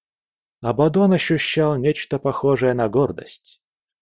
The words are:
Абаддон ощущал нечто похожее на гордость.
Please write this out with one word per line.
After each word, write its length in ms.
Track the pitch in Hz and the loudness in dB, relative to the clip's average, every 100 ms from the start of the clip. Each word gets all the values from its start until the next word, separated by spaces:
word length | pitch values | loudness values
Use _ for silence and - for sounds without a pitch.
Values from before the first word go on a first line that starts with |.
| _ _ _ _ _ _ | _ _ _ _ _ _
Абаддон 520 | 117 117 156 190 196 | -4 0 2 4 4
ощущал 640 | 180 - 160 - - 151 139 | 2 0 -2 0 0 0 0
нечто 440 | 143 151 - 139 | -2 -2 -6 -4
похожее 540 | 143 - 139 131 127 | -4 -2 0 2 2
на 140 | 123 110 | 0 0
гордость. 760 | 120 139 85 - - - _ _ _ _ _ | 0 0 -4 -14 -18 -20 _ _ _ _ _